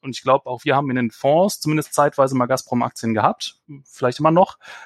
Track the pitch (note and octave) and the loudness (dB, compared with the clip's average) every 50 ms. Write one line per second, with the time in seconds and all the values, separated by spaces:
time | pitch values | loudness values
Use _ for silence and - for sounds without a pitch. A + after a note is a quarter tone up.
0 | - C#3+ A#2+ - - C3 C3 C#3 _ - B2+ A#2 - D3 C#3 C3+ C#3+ C#3 B2+ B2+ | -10 -10 -12 -8 0 2 2 2 _ -2 -12 -6 -2 0 0 0 0 0 -2 -2
1 | A#2+ A2+ - - - C#3 C#3+ D#3+ F#3 G#3 - - - D3+ D3+ D#3 D3 - - - | -2 -4 -6 -2 0 0 2 4 2 0 -2 -4 -4 -2 -2 -2 -2 -4 0 0
2 | D3 D3 - - C#3 C3+ C3 C3 B2 A#2+ C3 B2+ - - - A#2+ A#2+ A#2+ - - | 0 0 2 2 0 2 2 0 0 0 0 -4 -4 -4 -4 -2 -2 -4 -6 -6
3 | - A2+ A2+ G#2+ G#2 C#3+ A3+ _ - - - _ _ _ D3 C#3 C#3 _ - - | -4 -2 0 2 0 0 0 _ -10 -12 -12 _ _ _ -20 -20 -20 _ -10 -4
4 | C3 B2+ B2 - D3+ D#3+ E3 E3+ F#3 - - _ _ - - - - | -2 -2 -2 2 2 2 4 4 2 2 0 _ _ -20 -20 -20 -20